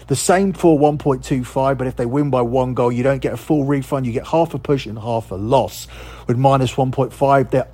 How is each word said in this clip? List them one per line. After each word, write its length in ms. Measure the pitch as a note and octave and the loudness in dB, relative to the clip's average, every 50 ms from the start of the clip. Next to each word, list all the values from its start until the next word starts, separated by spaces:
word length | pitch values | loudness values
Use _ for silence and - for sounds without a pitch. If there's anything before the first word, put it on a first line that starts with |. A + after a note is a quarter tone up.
| - | -6
The 100 | - C#3 | -4 -4
same 380 | C3 - - F3+ F#3+ G3 G3 E3+ | 0 2 2 2 4 2 0 0
for 240 | - - E3+ D#3+ C#3 | 2 4 6 6 6
one 180 | D3 D3 D3+ | 4 2 2
point 260 | D3+ - D3 C3 C3 - | 2 0 -2 -2 -2 -2
two 220 | - C#3+ B2+ B2 | -2 -2 -2 -2
five, 320 | - - C#3 C3+ C3+ C#3 | -4 -2 -2 0 0 0
but 100 | B2+ B2+ | -2 -4
if 100 | B2+ A#2+ | -4 -4
they 100 | - A#2+ | -4 -4
win 240 | A#2 B2+ D3 D3 C#3+ | -2 0 0 0 0
by 100 | B2+ B2+ | 0 0
one 320 | A#2+ A#2 B2 C3 B2+ B2+ B2 | 0 0 0 0 0 0 0
goal, 180 | B2 B2 B2 | 0 0 0
you 120 | B2 A#2+ B2 | 2 2 2
don't 180 | C3 C#3 B2+ | 0 0 0
get 140 | C#3 B2+ A2+ | -2 -4 -6
a 20 | |
full 280 | A#2 - - D#3+ D3 C3+ | -4 -2 0 0 0 2
refund. 420 | C#3 C#3+ C3+ C3 - D3 C3+ C3 | 0 0 -2 -2 -2 -4 -2 -2
You 60 | A#2+ A2+ | -2 -4
get 140 | B2 - | -4 -4
half 280 | - - E3 E3+ D3+ - | 0 0 2 2 0 -2
a 40 | C#3 | -6
push 280 | - - C#3+ C3+ - | -2 -2 -2 -2 -2
and 120 | G#2+ G#2+ A2+ | -6 -10 -8
half 340 | G#2+ A#2+ A#2 A2+ G#2+ - F#2+ | -6 -4 -4 -4 -4 -4 -6
a 20 | |
loss. 520 | F#2+ G#2 A2+ C3+ C3 G#2 - - - - - - - - - - - - | -6 -2 2 2 2 2 0 -4 -12 -16 -16 -16 -18 -18 -18 -18 -8 -4
With 120 | - A#2+ A#2+ | -4 0 2
minus 400 | C3+ C3+ C#3 C3+ C3 B2 - - | 4 4 4 4 2 0 0 -2
one 140 | C3+ C3 B2 | -2 -2 0
point 200 | - C3 A2+ - | -2 -2 -2 -2
five, 380 | - C#3 C#3 C#3 C#3 B2+ - | 0 2 4 4 4 2 2
there 180 | - C3 - - | 0 -2 0 2